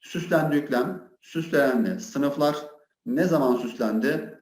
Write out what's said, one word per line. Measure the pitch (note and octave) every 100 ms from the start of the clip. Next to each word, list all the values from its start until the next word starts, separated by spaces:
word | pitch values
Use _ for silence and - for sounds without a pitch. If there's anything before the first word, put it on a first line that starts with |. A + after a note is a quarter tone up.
Süslendi | - F3 E3+ D#3+ D3+ D3
yüklem, | C#3+ B2 F#2+ F#2 - _
süslenenle | - E3 D#3+ C#3+ C3+ A#2+ F#2+ F#2
sınıflar. | - C#3 C#3+ D3+ D3 D3 - - _ _ A#2+
Ne | C3+
zaman | F3+ D#3 C3 A#2+
süslendi? | A#2 - A2 A2 C3 D#3+ - -